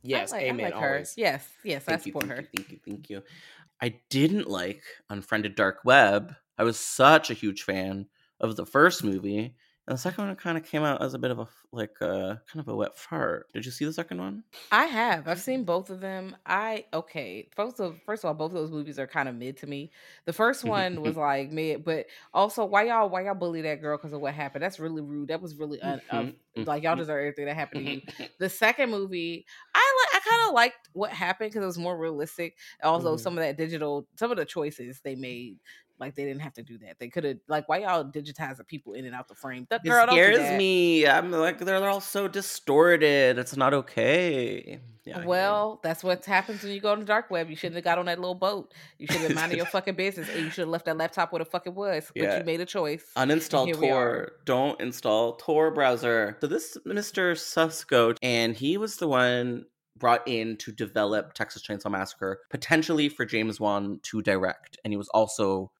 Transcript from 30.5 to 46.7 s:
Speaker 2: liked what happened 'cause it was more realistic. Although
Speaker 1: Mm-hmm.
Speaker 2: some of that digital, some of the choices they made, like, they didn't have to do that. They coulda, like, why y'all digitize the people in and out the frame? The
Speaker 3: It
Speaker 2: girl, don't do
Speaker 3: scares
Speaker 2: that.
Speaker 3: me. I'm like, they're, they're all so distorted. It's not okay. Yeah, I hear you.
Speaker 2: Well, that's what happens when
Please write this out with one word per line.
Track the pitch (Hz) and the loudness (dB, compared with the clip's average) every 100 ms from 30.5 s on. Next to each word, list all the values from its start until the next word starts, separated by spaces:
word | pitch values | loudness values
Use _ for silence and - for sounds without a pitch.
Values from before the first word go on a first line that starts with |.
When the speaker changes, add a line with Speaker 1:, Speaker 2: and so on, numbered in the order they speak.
| 254 | 6
Speaker 2:
liked | 240 - _ | 4 2 _
what | 180 208 | -6 -6
happened | 160 180 190 214 | -4 -4 -2 -4
'cause | 214 | -4
it | 190 | -4
was | 170 | -4
more | 175 175 | -4 -4
realistic. | 165 147 156 - 165 _ - - | -4 -4 -6 -6 -8 _ -20 -2
Although | 156 165 165 147 | 2 2 2 -2
Speaker 1:
Mm-hmm. | |
Speaker 2:
some | 143 170 | -2 -2
of | |
that | 156 147 | -2 -2
digital, | 160 160 151 143 - - | -4 -2 -2 -4 -6 -6
some | 233 | -4
of | 220 | -2
the | 143 | -4
choices | 175 151 151 123 131 | -4 -6 -6 -14 -12
they | 139 131 | -10 -10
made, | 127 120 120 90 - - _ - | -10 -10 -14 -18 -20 -20 _ -14
like, | 135 139 | -12 -8
they | |
didn't | 139 135 | -8 -8
have | 156 | -12
to | - | -14
do | 117 117 | -18 -18
that. | 82 - | -20 -16
They | 123 | -10
coulda, | 175 147 120 - | -6 -4 -6 -4
like, | 151 147 | -4 -2
why | 170 | -2
y'all | 202 175 139 | 0 -2 -2
digitize | 151 147 147 143 127 | -10 -12 -10 -10 -10
the | |
people | - 156 120 | -14 -14 -12
in | 107 127 | -12 -10
and | |
out | 123 - | -12 -14
the | 104 | -14
frame? | 131 127 127 | -12 -12 -6
The | 226 | -4
Speaker 3:
It | 170 | 4
Speaker 2:
girl, | 240 233 | 6 8
don't | 254 | 8
do | 202 | 8
Speaker 3:
scares | 226 | 8
Speaker 2:
that. | 294 - 190 | 4 2 4
Speaker 3:
me. | 185 175 160 147 | 6 6 6 6
I'm | 147 180 | 6 4
like, | 165 165 - | 2 0 0
they're, | 180 190 | 0 0
they're | 196 | 2
all | 196 | -2
so | - 196 196 | -2 -2 -2
distorted. | 196 196 - - 143 170 170 151 143 127 123 | -4 -6 -6 4 8 8 8 6 8 6 4
It's | 127 139 | -2 2
not | 131 | 2
okay. | 139 131 - 113 160 175 139 117 98 - - 120 113 - | 2 0 0 4 4 2 0 -2 -4 -10 -16 -18 -20 -14
Yeah, | 180 | -10
I | 175 | -2
hear | 180 | 0
you. | 196 208 | 2 0
Speaker 2:
Well, | 214 220 | -2 -4
that's | 165 165 185 | -6 -4 -2
what | 180 196 | -2 2
happens | 190 196 208 | 0 0 -8
when | 202 | -10